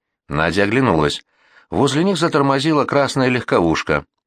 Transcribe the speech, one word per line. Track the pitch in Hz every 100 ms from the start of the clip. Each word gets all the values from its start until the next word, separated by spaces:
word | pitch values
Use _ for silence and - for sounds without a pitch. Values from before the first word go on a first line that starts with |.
| _ _ -
Надя | 73 82 95
оглянулась. | 101 127 123 82 73 - _ _ _ _ -
Возле | 82 135 143
них | 190 165
затормозила | 165 151 139 135 156 147 120
красная | 143 135 135 127
легковушка. | 123 - 120 85 78 - 73 - _